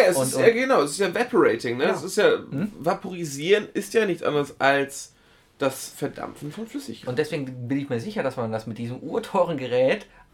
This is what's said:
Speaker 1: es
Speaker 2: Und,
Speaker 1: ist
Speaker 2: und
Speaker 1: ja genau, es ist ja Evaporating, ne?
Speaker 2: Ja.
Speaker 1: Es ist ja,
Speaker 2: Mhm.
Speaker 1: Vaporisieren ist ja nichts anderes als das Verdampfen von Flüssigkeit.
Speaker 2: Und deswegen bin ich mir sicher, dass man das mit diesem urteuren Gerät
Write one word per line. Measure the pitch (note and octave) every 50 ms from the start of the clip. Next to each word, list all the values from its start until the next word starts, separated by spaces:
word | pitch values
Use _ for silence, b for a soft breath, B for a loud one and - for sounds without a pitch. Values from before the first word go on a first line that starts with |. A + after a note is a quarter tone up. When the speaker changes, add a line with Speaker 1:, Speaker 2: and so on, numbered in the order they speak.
| A#3 F3+
Speaker 1:
es | F3
Speaker 2:
Und, | - B3+ -
Speaker 1:
ist | -
Speaker 2:
und | C3
Speaker 1:
ja | - A3+
genau, | A3+ A#3 C4 C4 C4 F3+ D3
es | D3
ist | D3+ F3+
ja | G3+ F#3
Evaporating, | E3+ G#3 A#3+ A#3+ B3 F#3+ D3 A2+ A2 A2+ - B2 A#2+ B2
ne? | D3+
Speaker 2:
Ja. | F#3+
Speaker 1:
Es | F#3+ D#3 D3
ist | F#3 - G#3
ja, | G3 D#3 A#2+ -
Speaker 2:
Mhm. | - - - C#3 F#3+ G#3 - -
Speaker 1:
Vaporisieren | C#3 E3 G3 F#3+ - F#3 F#3 F3 E3+ D3+ C3+ C#3 D3+ F3 G3+ G#3 G3+ - -
ist | - G3 - -
ja | A3+ G#3+
nichts | G3+ E3 D#3+ -
anderes | - D3 D3 C#3+ C#3 - -
als | C3+ C3+ C#3 C#3 C3+ C3+ - - - - b b b b b b b b _ -
das | C#3 C3+ C3 - - -
Verdampfen | - - D3 C3+ - - - - - - C#3+ D3
von | D3 G#3 A3+ A3+
Flüssigkeit. | - C#4+ - - G#2+ - - B2+
Speaker 2:
Und | B2 C3+
deswegen | D3+ D3+ E3 D3+ C3+ C3 B2+ B2+ A#2+ A#2+
bin | C#3 C#3+
ich | C#3 -
mir | B2+ A#2
sicher, | - G#3+ G#3 G#3+ C#3+
dass | C3 B2+ C3
man | A#2 A2
das | A2 G#2+ -
mit | A#2+ A2 A#2
diesem | A#2+ A#2+ B2+ C3
urteuren | - D#3 E3+ A3+ A3 - - F#3+ F3 E3+ D#3+ C3+
Gerät | B2+ B2 A#3+ B2+ C4 C4 G3 G3+ - b b b b b